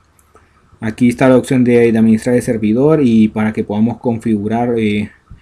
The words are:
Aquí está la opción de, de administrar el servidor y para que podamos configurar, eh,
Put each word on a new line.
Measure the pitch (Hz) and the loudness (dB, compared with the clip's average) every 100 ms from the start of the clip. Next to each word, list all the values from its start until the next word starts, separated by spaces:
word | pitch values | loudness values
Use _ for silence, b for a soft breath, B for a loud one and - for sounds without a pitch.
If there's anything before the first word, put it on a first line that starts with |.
| _ _ _ b b b b _ | _ _ _ b b b b _
Aquí | 113 - 120 | -10 -2 0
está | 120 131 | 2 2
la | 127 | 2
opción | - 131 | 2 0
de, | 123 120 117 | 2 4 2
de | 110 | 2
administrar | 113 110 127 | 2 2 0
el | 123 | -2
servidor | 127 113 107 113 147 156 | -2 -2 -2 0 2 2
y | 127 113 107 | 2 2 2
para | 107 110 | 0 -4
que | 110 | -4
podamos | - 104 117 113 | -4 -2 -2 -2
configurar, | 127 113 113 107 104 113 120 117 | -6 -4 -4 -4 -2 -4 -2 -2
eh, | 107 104 107 - - b | -2 -4 -6 -12 -20 b